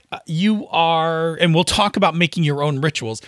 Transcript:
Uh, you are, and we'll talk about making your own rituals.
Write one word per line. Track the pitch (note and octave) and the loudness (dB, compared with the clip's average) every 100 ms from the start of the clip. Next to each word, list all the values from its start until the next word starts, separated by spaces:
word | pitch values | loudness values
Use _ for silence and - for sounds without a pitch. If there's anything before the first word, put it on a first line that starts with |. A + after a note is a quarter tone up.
| - | -10
Uh, | - - | -14 -6
you | D#3+ G3+ G#3+ - | 0 0 0 -2
are, | E3 E3 D#3+ E3 D#3+ E3 D#3+ | 0 2 2 0 -2 -2 0
and | F3 D#3+ | 2 4
we'll | |
talk | F3 - G#3 G#3 | 2 0 0 2
about | F#3+ D#3+ | 0 2
making | F3 - | -2 0
your | D3+ C#3+ | 0 0
own | D3 C#3 | -2 0
rituals. | D3+ - A#2 A2 | -2 -4 -6 -8